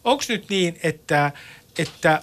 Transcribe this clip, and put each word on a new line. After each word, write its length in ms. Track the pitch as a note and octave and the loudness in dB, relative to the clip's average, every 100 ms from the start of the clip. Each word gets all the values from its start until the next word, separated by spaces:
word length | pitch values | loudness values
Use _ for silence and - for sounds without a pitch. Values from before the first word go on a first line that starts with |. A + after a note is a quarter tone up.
Onks 260 | A#3 C#4 - | -2 0 -2
nyt 200 | G#3 - | -6 -2
niin, 300 | G3 F3 E3+ | 0 0 -2
että, 480 | D#3+ D#3 - D3 C#3+ - - - _ - | -4 -4 -2 0 0 -4 -18 -20 _ -6
että 440 | D3+ - E3 D3+ | -6 0 0 0